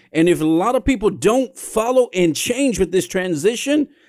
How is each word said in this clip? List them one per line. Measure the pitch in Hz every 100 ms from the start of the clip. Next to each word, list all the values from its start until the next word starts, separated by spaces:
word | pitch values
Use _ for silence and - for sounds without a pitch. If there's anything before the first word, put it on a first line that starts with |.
| _
And | 151 170
if | 156
a | 156
lot | 160 208 262
of | -
people | 247 208
don't | 143 175 247 254 -
follow | - 226 226 254 240
and | 185 175 143
change | - 240 277 180
with | 180
this | 185 -
transition, | 190 185 156 180 233 277 302 285 _